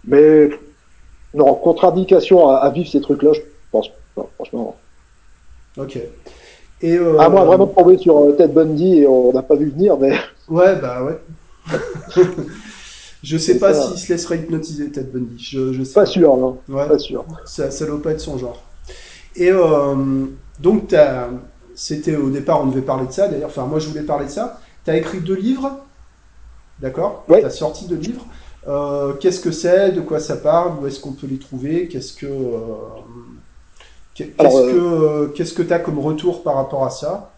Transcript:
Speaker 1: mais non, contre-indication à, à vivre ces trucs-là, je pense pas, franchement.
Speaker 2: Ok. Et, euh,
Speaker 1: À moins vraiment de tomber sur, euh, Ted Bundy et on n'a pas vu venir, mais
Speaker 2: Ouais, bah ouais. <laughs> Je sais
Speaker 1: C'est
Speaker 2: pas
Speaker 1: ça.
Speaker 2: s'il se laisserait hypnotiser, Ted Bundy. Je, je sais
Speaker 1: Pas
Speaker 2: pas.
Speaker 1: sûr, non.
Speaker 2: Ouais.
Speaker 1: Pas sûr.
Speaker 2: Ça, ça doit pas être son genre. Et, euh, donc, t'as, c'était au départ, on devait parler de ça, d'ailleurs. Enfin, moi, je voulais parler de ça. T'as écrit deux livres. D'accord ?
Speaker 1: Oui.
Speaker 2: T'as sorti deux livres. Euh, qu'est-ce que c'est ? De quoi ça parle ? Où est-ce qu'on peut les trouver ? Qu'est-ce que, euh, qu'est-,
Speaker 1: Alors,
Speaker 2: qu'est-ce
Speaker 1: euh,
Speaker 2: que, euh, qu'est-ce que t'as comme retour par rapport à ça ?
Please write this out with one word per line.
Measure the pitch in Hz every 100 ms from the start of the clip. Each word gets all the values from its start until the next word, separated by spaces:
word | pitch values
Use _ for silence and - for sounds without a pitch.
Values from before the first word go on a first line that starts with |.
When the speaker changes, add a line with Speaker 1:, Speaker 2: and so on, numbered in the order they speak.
Speaker 1:
mais | - 143 151 156 143 - - _ _ _ - - -
non, | 143 139
contre-indication | - 170 165 185 170 185 185 - 180 147
à, | 135
à | 139
vivre | 135 165
ces | 143
trucs-là, | - 139 147
je | 151 - - -
pense | 107 - - -
pas, | - - -
franchement. | - 117 113 - _ _ _ _ _ _ - - _ -
Speaker 2:
Ok. | 135 127 - - - - - _ _ _
Et, | 165 170
euh, | 170 156
Speaker 1:
À | 165
moins | 190
vraiment | 165 185 196
de |
tomber | - 180 185
sur, | 175 147
euh, | 143
Ted | 143 160
Bundy | 143 160 151 185 170
et | 139
on | 131 123
n'a | 131
pas | 127 143
vu | 151
venir, | 139 196 143
mais | 135 - - _ -
Speaker 2:
Ouais, | 165 185 175
bah | 127 123
ouais. | 135 160 - - _ - -
<laughs> | - - - - 180 180 - - - - - - - - -
Je | 135 160
sais | 170
Speaker 1:
C'est | -
Speaker 2:
pas | 196
Speaker 1:
ça. | 151 131
Speaker 2:
s'il | -
se | -
laisserait | 170 - 165
hypnotiser, | 160 160 - 147 143
Ted | 139 127
Bundy. | 127 120 -
Je, | - 135 131
je | 131
sais | 131
Speaker 1:
Pas | -
Speaker 2:
pas. | 190
Speaker 1:
sûr, | 185 156 127
non. | 127 127 -
Speaker 2:
Ouais. | 135 147
Speaker 1:
Pas | 147
sûr. | - 127 156 160
Speaker 2:
Ça, | - - 135
ça | - 156
doit | 147
pas | 160
être | 156
son | - 135
genre. | 123 120 - - - - - - -
Et, | - 175
euh, | 185 170 147 143 135 135 135 135 - - -
donc, | 170 220 -
t'as, | 170 143 127 120 127 - _ -
c'était | - - 151 165
au | 151 135
départ, | 139 135 156
on | 135
devait | 131
parler | 127 131 131
de |
ça, | - 196
d'ailleurs. | 143 -
Enfin, | 147
moi, | 135 156
je | 156
voulais | 151
parler | 151 147 135
de |
ça. | - 240 - - -
T'as | - 160
écrit | - 190
deux | 170
livres. | 190 214 262 277 269 - _ - _ _ _ - - _ -
D'accord ? | 131 143 196 - -
Speaker 1:
Oui. | 185
Speaker 2:
T'as | -
sorti | - 151 - 175
deux | 160
livres. | 175 254 - - - - -
Euh, | 143 143 143 139
qu'est-ce | 139 180 180
que | 170
c'est ? | 156 175 185 196
De | 170
quoi | 156 156
ça | 156 135
parle ? | 151 170 175 156
Où | 139
est-ce | 127
qu'on | 143
peut | 131 135
les | 131
trouver ? | - 127 139 165 175
Qu'est-ce | 131 -
que, | - 139
euh, | 135 123 113 113 107 107 110 110 120 120 120 - - _ _ - - -
qu'est-, | - - -
Speaker 1:
Alors, | 147
Speaker 2:
qu'est-ce | 131 123
Speaker 1:
euh, |
Speaker 2:
que, | 175
euh, | 175 165 156 151 147
qu'est-ce | - 165
que | -
t'as | 170 170
comme | 170 151
retour | 147 156 180 170
par | 170 135
rapport | 135 139
à | 127
ça ? | - 147 202 -